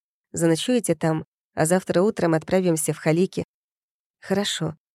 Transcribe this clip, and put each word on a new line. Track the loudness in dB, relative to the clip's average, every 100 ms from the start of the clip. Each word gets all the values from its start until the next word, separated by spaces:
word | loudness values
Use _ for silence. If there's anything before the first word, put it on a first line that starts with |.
| _ _ _
Заночуете | -2 0 2 0 0 0
там, | -2 -2 -2 -6 _ _
а | -4 0
завтра | 0 0 0
утром | 0 2 0
отправимся | 0 0 0 2 0 -2
в | -2
Халики». | 0 2 0 -2 -10 _ _ _ _ _ _ _
«Хорошо. | -6 -4 -2 -4 -6 -8 _